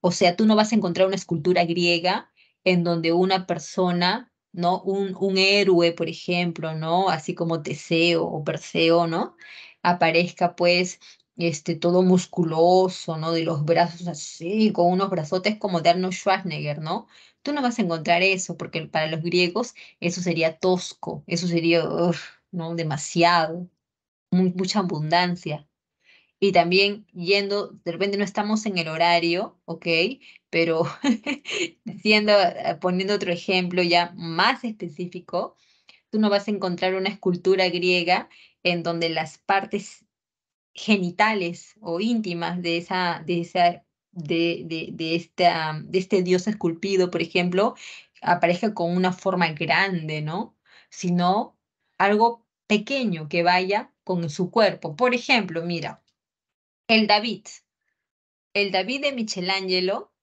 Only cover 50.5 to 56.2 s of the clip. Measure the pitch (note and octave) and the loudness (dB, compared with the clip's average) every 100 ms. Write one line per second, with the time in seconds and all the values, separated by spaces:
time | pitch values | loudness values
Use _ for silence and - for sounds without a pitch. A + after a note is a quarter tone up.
50.5 | _ _ _ _ - F3 F3 F3+ G3+ B3+ | _ _ _ _ -8 -2 2 2 2 -2
51.5 | _ _ _ _ _ G3 G#3 A#3 A#3 _ | _ _ _ _ _ 2 4 2 2 _
52.5 | _ _ G#3 G#3+ C#4 A#3 E3 D3+ F3 E3+ | _ _ 0 0 -4 -2 -4 -2 0 2
53.5 | F3+ F#3+ G3+ B3+ _ - F3+ E3 D3 F#3 | 2 2 -2 -4 _ -6 -4 -4 -4 -2
54.5 | A#3 G3+ - E3 D3+ B3 A#3+ - B3+ F#3 | 2 2 2 -10 -2 0 0 0 0 0
55.5 | E3 E3+ E3+ D3+ - _ _ | -6 -6 -6 -8 -14 _ _